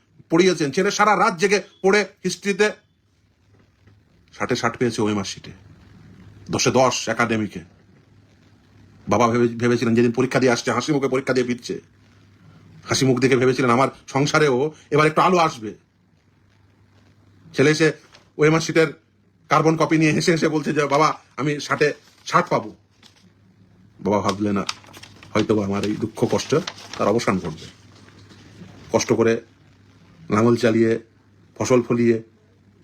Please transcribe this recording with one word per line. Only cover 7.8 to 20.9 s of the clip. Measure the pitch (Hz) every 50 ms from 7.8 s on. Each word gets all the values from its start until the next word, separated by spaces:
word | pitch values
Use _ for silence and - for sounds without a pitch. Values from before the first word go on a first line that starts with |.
| _ _ _ _ _ _ _ _ _ _ _ _ _ _ _ _ _ _ _ - - - - - - -
বাবা | 101 104 120 117
ভেবে-, | 117 120 120 120 117 117
ভেবেছিলেন | 120 120 123 117 120 113 113
যেদিন | 113 120 120
পরীক্ষা | 117 131 127 127 - 135
দিয়ে | 123 127
আসছে, | 117 117 - -
হাসি | 110 117 123 -
মুখে | 156 139 135 127
পরীক্ষা | 127 127 131 - 127
দিয়ে | 127 123
ফিরছে, | 123 123 117 - - 92 - - _ _ _ _ _ _ _ _ _ _ _ - - - - - - - - - -
হাসি | 139 - 131
মুখ | 131 127 127
দেখে | 127 131 135 123
ভেবেছিলেন | 127 127 127 131 139 123
আমার | 117 120 139 123 - - - -
সংসারেও | - 135 143 143 - 156 151 147 127 123 139 156 156 - - -
এবার | - 147 151 156
একটু | 156 -
আলো | 165 175 185 175
আসবে। | 165 156 - 127 107 104 98 - _ _ _ _ _ _ _ _ _ _ _ _ _ _ _ _ _ _ _ _ _ _ _ _ _ _ _ _ _ _ _ _ _ - -
ছেলে | - 131 147
এসে | 156 151 160 156 143 - - _ - - _ _ - -
ওএমআর | 151 156 160 165
শিটের | 160 - 156 165 160 151 135 - _ _ _ _ _ _ _ _ _ -
কার্বন | 147 151 151 160 160 160
কপি | 156 143 160 160
নিয়ে | 160 156
হেসে | 147 - 156 -
হেসে | 170 160 160 160
বলছে | 151 156 147 - 156
যে, | 147 147
"বাবা, | 139